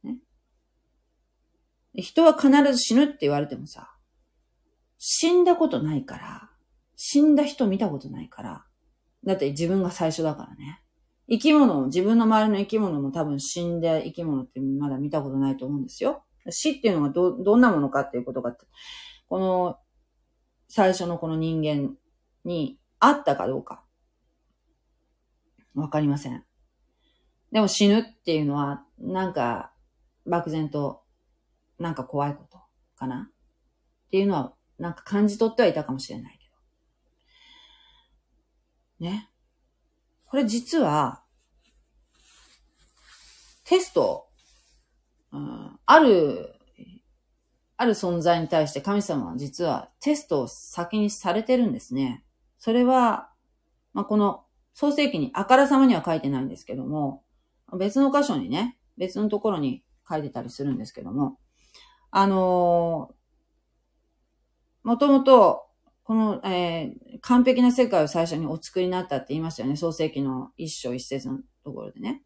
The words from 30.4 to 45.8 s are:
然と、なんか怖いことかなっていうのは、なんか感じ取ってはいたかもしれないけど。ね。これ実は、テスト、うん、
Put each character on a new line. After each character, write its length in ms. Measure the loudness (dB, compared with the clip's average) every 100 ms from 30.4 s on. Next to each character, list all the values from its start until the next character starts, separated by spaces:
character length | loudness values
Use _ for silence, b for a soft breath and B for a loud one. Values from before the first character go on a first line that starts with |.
| -2
然 180 | -4 -4
と、 360 | -4 -4 -6 _ _ _ _ _ _ _ _
な 140 | -8
ん 20 |
か 80 | -8
怖 260 | -8 -4 -4
い 60 |
こ 100 | -6 -16
と 80 | _ _ _ _ _
か 100 | -10
な 240 | -10 -14
っ 800 | _ _ _ _ _ _ _ _
て 80 | 0
い 60 |
う 20 | 0
の 80 |
は、 200 | 0 -4 _ _ _
な 120 | -12
ん 40 |
か 100 | -12
感 240 | -6 0 0
じ 100 | 2
取 140 | -2
っ 20 |
て 80 | 2
は 60 | 2
い 60 |
た 100 | 2
か 80 | -6
も 80 | -10
し 120 | -10
れ 80 | -16
な 80 | -18
い 100 | _ _ _ _ _ _ _ _ _ b b b b _ b b b b _ _ _ _ _ _ _ _ _
け 60 |
ど。 60 | -8
ね。 180 | -8 -10 _ _ _ _ _ _ _ _ _
こ 120 | _ -2
れ 100 | 0
実 320 | -2 -2 0
は、 460 | 2 2 0 -4 _ _ _ _ _ _ _ _ _ _ _ _ -20 _ _ _ _ _ -20 -20 -20 -20 -20 -20 2
テ 140 | 2
ス 120 | 2
ト、 360 | 0 0 -2 -10 _ _ _ _ _ _ _ _ _ _
う 60 | -14
ん、 400 | -12 -14 -18 -10